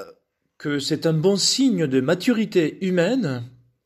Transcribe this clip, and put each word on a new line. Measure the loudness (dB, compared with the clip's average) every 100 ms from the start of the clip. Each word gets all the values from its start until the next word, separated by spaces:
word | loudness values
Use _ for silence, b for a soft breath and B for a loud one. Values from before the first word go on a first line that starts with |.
| -12 -20 _ _ _ _
que | -4 -4
c'est | -2 -2 0
un |
bon | 2 2 2
signe | 0 2 2 2 0
de | 0
maturité | 0 0 0 0 0 0 0 -2 -2
humaine | 0 2 0 -2 -4 -8 -18 _ _